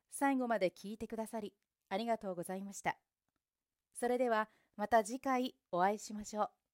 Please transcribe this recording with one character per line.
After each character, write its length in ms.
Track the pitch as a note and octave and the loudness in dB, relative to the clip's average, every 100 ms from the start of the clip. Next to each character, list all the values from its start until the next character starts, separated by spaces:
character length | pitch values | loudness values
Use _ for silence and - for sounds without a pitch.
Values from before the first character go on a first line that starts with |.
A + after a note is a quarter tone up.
| _ | _
最 280 | - C#4 C4+ | -2 2 2
後 100 | A#3+ | 2
ま 100 | A3 | 2
で 120 | F#3 | 2
聞 240 | - F#3+ | 0 -10
い 40 | A3 | -10
て 80 | A3+ | -8
く 120 | A3 | -6
だ 100 | A3 | -6
さ 100 | A3+ | -6
り 120 | G#3 - _ _ _ | -10 -14 _ _ _
あ 80 | G3 | -4
り 80 | A#3 | 0
が 120 | A3+ | -2
と 140 | G3+ | -2
う 40 | F3 | -6
ご 80 | |
ざ 120 | E3+ F#3+ | -4 -6
い 80 | |
ま 80 | G3 | -6
し 100 | G3 | -4
た。 160 | F3 - _ _ _ _ _ _ _ _ _ | -4 -4 _ _ _ _ _ _ _ _ _
そ 140 | - A#3+ | -4 0
れ 100 | B3 | 2
で 120 | B3+ | 2
は 200 | A3 G#3+ _ _ - | 2 0 _ _ -8
ま 100 | G#3 | 4
た 160 | A#3 | 4
次 160 | G#3 C4 | 4 -2
回 340 | C4+ B3+ B3+ - _ | 0 0 0 -6 _
お 140 | F3 | 2
会 120 | F#3 G#3 | 2 2
い 40 | |
し 140 | - | -6
ま 100 | G#3 | -10
し 140 | G#3+ G#3+ | -8 -2
ょ 60 | |
う。 80 | G#3 - _ | -2 -4 _